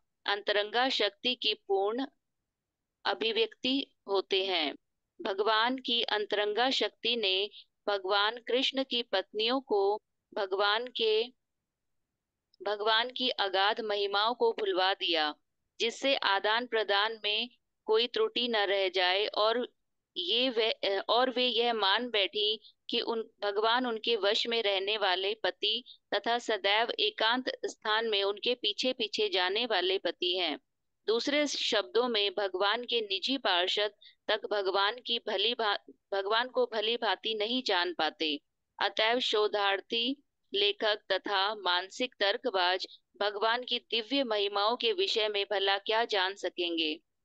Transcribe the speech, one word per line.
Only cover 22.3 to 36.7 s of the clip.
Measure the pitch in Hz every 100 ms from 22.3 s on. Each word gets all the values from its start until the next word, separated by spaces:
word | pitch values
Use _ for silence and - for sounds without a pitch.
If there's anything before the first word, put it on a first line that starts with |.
| 208 208 220 - _ -
कि | 240
उन, | - 226 - -
भगवान | 202 202 226 240 247
उनके | 220 233 233
वश | 202 220 233
में | 226
रहने | 202 190 196 214
वाले | 196 180 190
पति | 226 185 - 208 226 - - -
तथा | 202 233 240
सदैव | - 214 196 208 233
एकांत | - 208 - 220 254 254 - 208
स्थान | - 220 214 226
में | 196
उनके | 196 202 240 247
पीछे | 208 - 254
पीछे | 254 214 - 214
जाने | 185 180 208 240
वाले | 190 185 190
पति | 175 - 180 180
हैं। | 165 - _ _ _ _ -
दूसरे | 226 277 285 294
शब्दों | - - 214 185 220 247
में, | 214 202
भगवान | 190 196 180 202 233
के | 233 233
निजी | 208 190 226 269
पार्षद | 214 175 185 208 208 - - _ -
तक | 208 214
भगवान | 208 190 190 202 247 233
की | 233
भली | - 196 214
भा-, | 240 214 202 - - -
भगवान | 196 196 226 254
को | 254 240